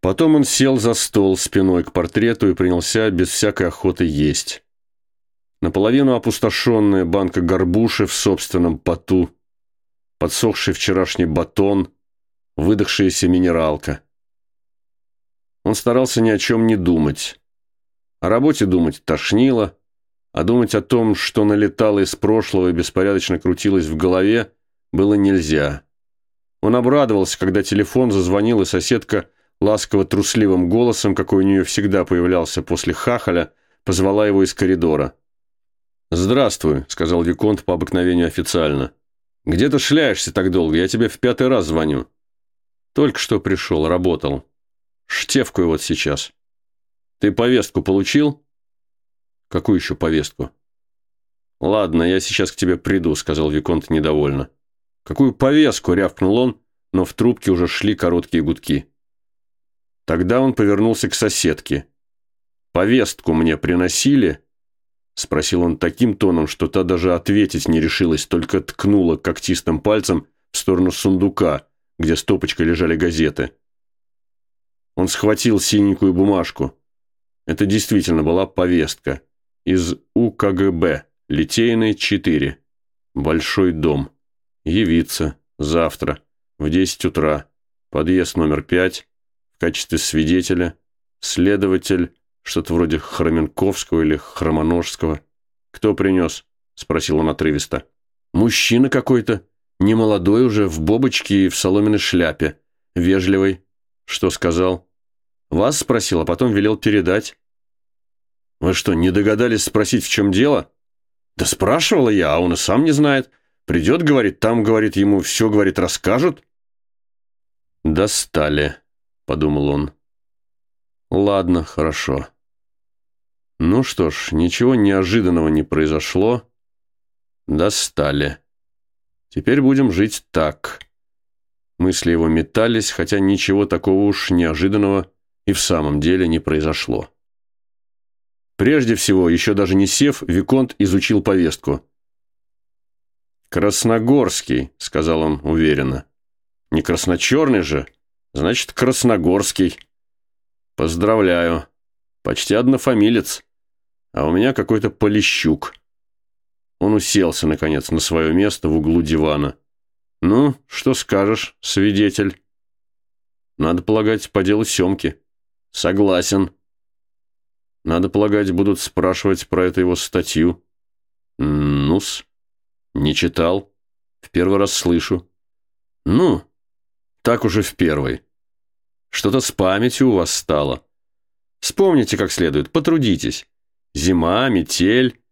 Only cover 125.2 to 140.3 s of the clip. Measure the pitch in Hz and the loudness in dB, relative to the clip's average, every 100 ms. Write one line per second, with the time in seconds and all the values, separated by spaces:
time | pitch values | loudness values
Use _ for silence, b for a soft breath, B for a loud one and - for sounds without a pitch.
125.2 | 92 85 80 78 73 76 78 78 - 90 | 2 2 2 0 0 0 0 -2 -2 -2
126.2 | 104 120 _ _ _ _ _ _ _ _ | 0 -2 _ _ _ _ _ _ _ _
127.2 | _ _ - 76 92 - - - 73 71 | _ _ -6 -2 0 -2 -6 -2 -2 0
128.2 | 71 69 _ _ _ _ _ _ _ _ | -4 -6 _ _ _ _ _ _ _ _
129.2 | _ - - 135 131 135 131 87 104 - | _ -6 0 2 4 4 2 2 -2 -4
130.2 | _ 80 78 73 - - - _ _ _ | _ -2 -2 -4 -14 -16 -20 _ _ _
131.2 | _ _ _ _ _ _ 90 92 85 85 | _ _ _ _ _ _ -2 0 0 2
132.2 | 80 80 82 - 113 113 101 - 85 101 | 2 0 -2 0 0 0 -4 -6 -2 0
133.2 | 98 98 - 98 101 85 - 95 101 95 | 2 0 0 0 0 0 2 2 2 0
134.2 | - 90 82 78 95 104 101 98 87 _ | 0 0 0 0 0 2 2 0 -4 _
135.2 | _ _ - 95 - 85 76 73 76 92 | _ _ -4 -2 0 0 0 0 2 2
136.2 | 87 80 76 76 78 78 - 55 - _ | 2 0 0 -2 -2 -4 -4 -6 -6 _
137.2 | _ _ _ _ _ _ _ _ _ _ | _ _ _ _ _ _ _ _ _ _
138.2 | _ _ _ _ 101 151 120 113 - 95 | _ _ _ _ 2 4 2 0 2 4
139.2 | 87 85 - 101 98 95 98 - 143 131 | 4 2 2 0 2 2 2 2 0 0
140.2 | - | -2